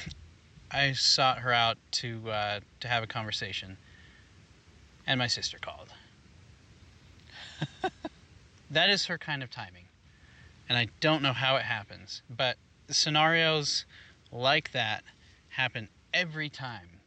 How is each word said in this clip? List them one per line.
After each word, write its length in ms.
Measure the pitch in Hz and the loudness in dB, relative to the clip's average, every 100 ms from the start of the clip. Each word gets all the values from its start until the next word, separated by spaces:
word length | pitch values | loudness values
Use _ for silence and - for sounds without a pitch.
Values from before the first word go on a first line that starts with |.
| - - - - - - - | -14 -14 -20 -20 -20 -20 -8
I 220 | 135 139 | 0 0
sought 460 | 131 - - 135 123 | 2 2 4 4 4
her 120 | 123 | 2
out 260 | 120 117 110 - | 4 4 2 -4
to, 360 | - 123 113 113 | -6 -4 -6 -4
uh, 300 | 107 104 104 - - | -2 -2 -4 -8 -12
to 80 | 120 | -2
have 160 | 120 | -2
a 40 | 110 | -2
conversation, 720 | 120 107 107 104 92 95 95 - - - - - - - - - - - - - | -6 -4 -6 -6 -8 -10 -16 -18 -20 -20 -20 -20 -20 -20 -20 -20 -20 -20 -14 -2
and 120 | 131 | 0
my 80 | 120 | 0
sister 300 | 110 - - | -2 -4 -8
called. 300 | - - - - - - - - - - - - - - - - - - - - 147 - | -12 -12 -16 -20 -20 -20 -20 -20 -20 -20 -20 -20 -20 -20 -20 -20 -20 -18 -16 -10 -10 -6
<laughs> 80 | - - - - - - - - - | -8 -6 -14 -16 -20 -20 -20 -20 -4
That 180 | 147 185 | 2 4
is 160 | 196 - | 2 0
her 100 | 170 | -6
kind 240 | - 143 | -4 -6
of 80 | 123 | -6
timing, 360 | - 101 90 90 _ - - - - - - - | -12 -14 -16 -20 _ -20 -20 -20 -20 -20 -18 -4
and 80 | 123 | 0
I 120 | 113 - | 0 0
don't 200 | 156 156 | 2 4
know 100 | 139 | 2
how 220 | 123 131 135 | 2 2 2
it 60 | |
happens, 580 | 107 113 98 98 95 - - | 0 -4 -6 -16 -16 -16 -14
but 260 | 120 131 - _ _ - | -2 -2 -2 _ _ -4
scenarios 960 | 143 - 151 156 165 160 156 143 - - - - - - | 0 2 4 6 6 4 2 2 -2 -4 -16 -20 -20 -16
like 400 | 120 127 151 - | -2 2 2 2
that 300 | 127 110 104 - - - - - | -2 0 -2 -6 -20 -20 -20 -14
happen 400 | - 127 123 107 _ _ | -2 -2 -2 -10 _ _
every 360 | 165 175 156 151 | -2 -2 -4 -8
time 380 | - 131 113 87 87 | -6 -10 -10 -14 -20